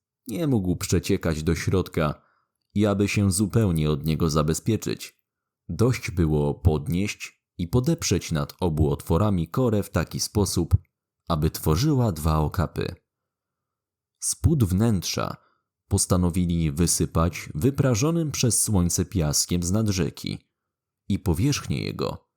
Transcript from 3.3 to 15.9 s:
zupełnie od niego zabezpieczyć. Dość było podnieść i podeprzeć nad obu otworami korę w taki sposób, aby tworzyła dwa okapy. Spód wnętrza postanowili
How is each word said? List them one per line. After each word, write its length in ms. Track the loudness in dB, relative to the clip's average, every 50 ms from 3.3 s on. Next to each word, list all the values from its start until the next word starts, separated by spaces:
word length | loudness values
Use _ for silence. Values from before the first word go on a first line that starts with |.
| 2
zupełnie 580 | 2 0 2 2 2 2 4 2 2 2 2
od 140 | 0 0 0
niego 240 | -2 0 0 0 0
zabezpieczyć. 880 | 2 2 2 2 0 -2 -2 -2 -2 -2 -2 -4 -6 -6 -8 -14 -18 _ _ _ _ _ _ _ _ _ _ -10
Dość 420 | -2 0 0 0 0 -2 -6 -6
było 440 | -2 0 2 2 2 2 2 0 -2
podnieść 920 | 0 0 2 2 2 0 -2 -2 -2 -2 -2 -6 -10 -14 -18 -18 _ _ _ _ -8
i 100 | -6 0
podeprzeć 640 | 0 0 2 2 0 -2 0 0 0 0 0 -2 -4
nad 220 | -4 -4 -4 -4 _
obu 300 | -2 -2 0 2 2 2
otworami 580 | 0 -2 -2 0 0 2 2 2 2 0 -2 -2
korę 340 | -2 0 0 2 0 0 -2
w 80 | -2
taki 300 | -2 -2 -2 -2 -4 -6
sposób, 560 | -6 -2 0 0 0 0 0 -2 0 2 0 0 0 _ _ _ _ _ _ _ _ -4
aby 220 | -2 0 0 -2
tworzyła 640 | -2 -2 0 0 2 2 2 2 2 2 0 0 -2
dwa 260 | -2 0 0 2 2
okapy. 560 | 0 0 0 -2 -4 -2 -4 -6 -6 -6 -8 -12 _ _ _ _ _ _ _ _ _ _ _ _ _ _ _ _ _ _ _ _ _ _ _ _
Spód 460 | -6 -6 -6 0 2 2 4 4 2
wnętrza 720 | 2 2 2 2 2 2 0 -2 -4 -4 -4 -4 -4 -6 -10 _ _ _ _ _ _ _ _ _
postanowili 840 | _